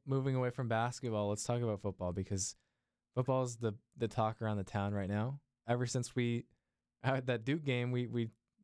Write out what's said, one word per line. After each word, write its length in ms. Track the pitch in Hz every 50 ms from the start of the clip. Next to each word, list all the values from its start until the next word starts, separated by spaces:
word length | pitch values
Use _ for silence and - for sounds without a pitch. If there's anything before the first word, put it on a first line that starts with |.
| -
moving 300 | 135 135 135 131 139 131
away 140 | 127 127 123
from 180 | - - 123
basketball, 640 | 113 113 113 117 123 - - 131 117 110 104 104 101
let's 140 | 104 - -
talk 180 | - 120 120
about 200 | 120 110 104 95
football 300 | - 101 92 - 92 90
because 440 | 85 98 92 - 101 95 - - - _ _ _ _ _ _ _ _ _ _ _ -
football 280 | 127 123 135 131 131 127
is 140 | 123 120
the, 160 | 113 117 110 104 - _ _ _
the 120 | - 117
talk 340 | 107 - 123 110 110 110 -
around 160 | 113 110 104
the 60 | 101 95
town 300 | - - 101 98 101 104
right 160 | 101 95 95
now. 300 | 104 104 110 131 143 143 _ _ _ _ -
Ever 180 | 117 120 123 127
since 280 | 120 - 127 120 - -
we 300 | 127 120 120 120 120 - _ _ _ _ _ _ _ _ _ _ - -
had 240 | 131 135 131 123
that 180 | 127 123 113 110
Duke 180 | 131 151 170 147
game, 280 | 139 123 123 120 123
we, 160 | 123 123 123
we, 220 | 113 120 120 117 113 - _ _ _ _ _